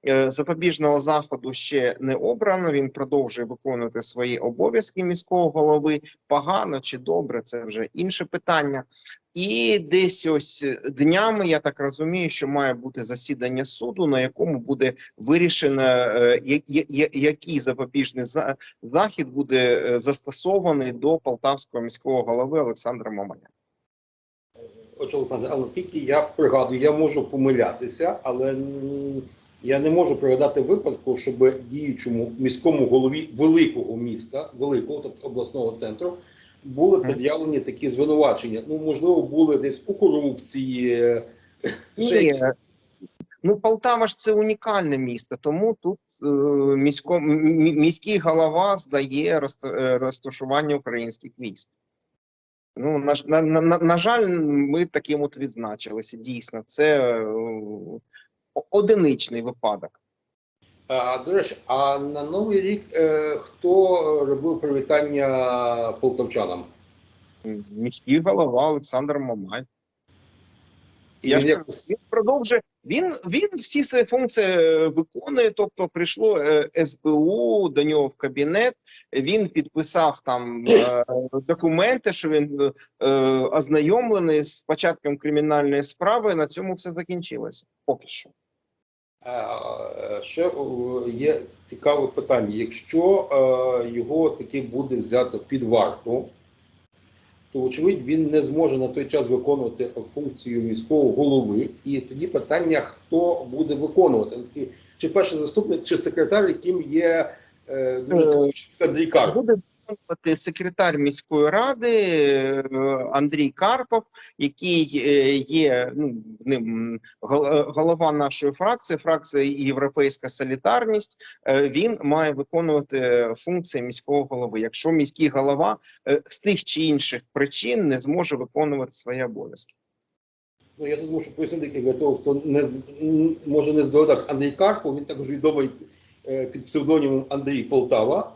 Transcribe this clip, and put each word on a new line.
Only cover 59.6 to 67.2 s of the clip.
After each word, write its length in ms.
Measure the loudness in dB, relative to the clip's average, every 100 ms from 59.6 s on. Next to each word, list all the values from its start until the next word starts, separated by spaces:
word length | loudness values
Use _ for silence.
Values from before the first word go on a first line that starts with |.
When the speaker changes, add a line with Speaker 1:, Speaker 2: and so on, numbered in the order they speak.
| -4 -4 -8 _ _ _ _ _ _ _ _ _ _
Speaker 2:
А, 300 | -2 -2 -4
до 140 | 0
речі, 240 | 0 0 -8 -2
а 320 | 0 2 0
на 240 | -2 -6
Новий 380 | -4 -4 0 0
рік, 220 | 2 -4 -4
е, 420 | 2 2 2 0 -4
хто 840 | -8 _ 4 6 6 4 2 2 0
робив 320 | 0 -2 -2
привітання 1300 | -2 -2 2 2 2 0 0 2 0 0 0 0 -2 0
полтавчанам? 640 | -2 0 -2 -2 -4 -6 -12 _ _ _ _ _